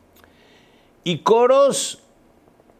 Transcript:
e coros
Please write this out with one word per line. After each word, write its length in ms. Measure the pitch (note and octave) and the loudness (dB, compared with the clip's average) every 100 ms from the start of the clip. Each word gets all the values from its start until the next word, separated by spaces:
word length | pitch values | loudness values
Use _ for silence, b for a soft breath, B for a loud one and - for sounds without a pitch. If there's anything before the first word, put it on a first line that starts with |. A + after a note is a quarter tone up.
| _ _ b b b b b b b _ E3+ | _ _ b b b b b b b _ -8
e 120 | E3 | -6
coros 800 | - A3+ B3 C4+ C#4 G#3+ - - _ _ _ _ _ _ _ | 0 2 2 2 2 -2 -8 -12 _ _ _ _ _ _ _